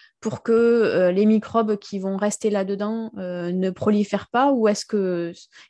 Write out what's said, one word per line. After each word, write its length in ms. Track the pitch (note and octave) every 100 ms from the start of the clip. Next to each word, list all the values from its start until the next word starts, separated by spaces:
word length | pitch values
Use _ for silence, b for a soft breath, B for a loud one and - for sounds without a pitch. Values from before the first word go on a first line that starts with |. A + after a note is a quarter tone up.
| B _
pour 220 | A3 G#3
que, 80 | -
euh, 600 | A3+ A#3 A#3 G#3 D3 F#3
les 140 | F#3+ G#3+
microbes 520 | A3 - A3+ A3 G#3
qui 220 | - G3
vont 180 | F#3+ G3
rester 320 | G#3 - A3
là-dedans, 640 | G3+ G3 G3 G#3 A3+ A3 G#3+
euh, 340 | F#3 F3+ F3
ne 180 | F#3 F#3
prolifèrent 600 | F#3 G#3+ G#3 G3+ G3+ -
pas, 220 | A#3+ C#4
ou 160 | C4 A3
est-ce 180 | G#3 -
que 460 | G#3 F#3+ F3 E3+
s-, 180 | F3 - B